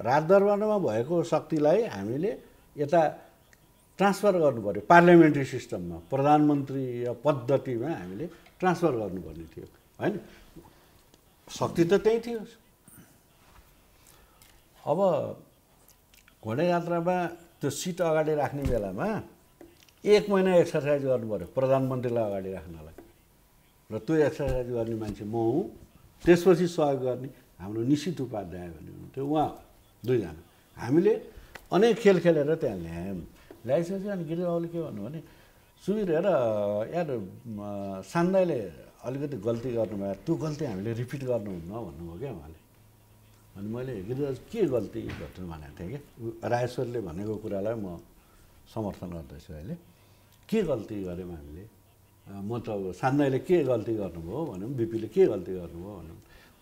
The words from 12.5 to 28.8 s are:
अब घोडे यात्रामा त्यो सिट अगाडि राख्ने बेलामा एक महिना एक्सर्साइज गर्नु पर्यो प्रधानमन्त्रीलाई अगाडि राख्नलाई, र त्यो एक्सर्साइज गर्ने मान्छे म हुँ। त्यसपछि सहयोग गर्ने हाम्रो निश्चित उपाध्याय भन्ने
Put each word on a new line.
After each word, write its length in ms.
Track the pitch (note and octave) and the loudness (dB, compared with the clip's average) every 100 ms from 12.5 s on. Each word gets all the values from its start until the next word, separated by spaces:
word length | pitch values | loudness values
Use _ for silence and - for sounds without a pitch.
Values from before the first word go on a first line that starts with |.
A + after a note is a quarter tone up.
| - _ _ _ - - _ _ _ _ - - _ _ _ - - _ _ - - _ _ C3+ | -16 _ _ _ -20 -20 _ _ _ _ -20 -20 _ _ _ -20 -20 _ _ -20 -20 _ _ -2
अब 140 | D#3+ G3 D3 A2 - - _ _ _ _ _ _ - _ _ | 2 2 2 -2 -8 -16 _ _ _ _ _ _ -20 _ _
घोडे 220 | G#2+ A#2+ F3 | -6 0 2
यात्रामा 600 | F3 E3 E3+ E3+ F3+ E3+ - - _ | 2 0 -2 0 0 -2 -8 -18 _
त्यो 100 | C#3+ | -4
सिट 300 | - F#3 F3 | -4 -6 -2
अगाडि 340 | E3 D#3 D#3 | 2 2 2
राख्ने 280 | D3+ C3 C#3+ | 0 0 -2
बेलामा 600 | C3+ A#2 G2 F#2+ F#3+ G3 A2+ - _ _ - - - _ | -2 0 -2 -4 -4 -4 -8 -16 _ _ -20 -20 -20 _
एक 260 | G3+ G#3 G#3 | 4 4 6
महिना 240 | G3 F#3+ | 2 6
एक्सर्साइज 500 | F3+ D#3 D#3+ C#3+ C#3+ | 6 4 2 2 2
गर्नु 260 | C3+ B2 A2+ | 2 0 0
पर्यो 160 | G2+ F2 | -4 -4
प्रधानमन्त्रीलाई 800 | - C3 C3+ C3 B2+ A#2+ A#2 | 0 4 4 2 0 0 0
अगाडि 280 | G#2+ G2 F#2+ | 0 -2 -4
राख्नलाई, 520 | F#2 E2 E2 D#2 - - _ _ _ _ _ _ _ - | -8 -10 -16 -16 -20 -20 _ _ _ _ _ _ _ -10
र 60 | A2 | -6
त्यो 180 | B2+ D#3 | 0 2
एक्सर्साइज 520 | C#3+ - C#3 B2+ B2 | 2 2 -2 -2 -2
गर्ने 260 | A#2+ A2+ | -2 -2
मान्छे 300 | A2+ A2 G2+ | -4 -6 -8
म 80 | G#2 | -6
हुँ। 300 | A#2 A2+ C#3+ A3 - - - - _ | 0 2 2 -2 -8 -20 -20 -20 _
त्यसपछि 420 | E3 F3 F#3 E3 F3 | 4 6 6 4 2
सहयोग 360 | E3+ D3 C3+ | 0 0 0
गर्ने 420 | B2+ A#2+ C3 - _ - | -2 -4 -8 -16 _ -16
हाम्रो 220 | F#2+ A2 | -10 -4
निश्चित 380 | A#2+ D3 F#3+ C3+ | 0 0 0 -6
उपाध्याय 480 | A#2+ A2 F2+ F2+ F2 | -6 -8 -8 -10 -12
भन्ने 220 | D#2 | -14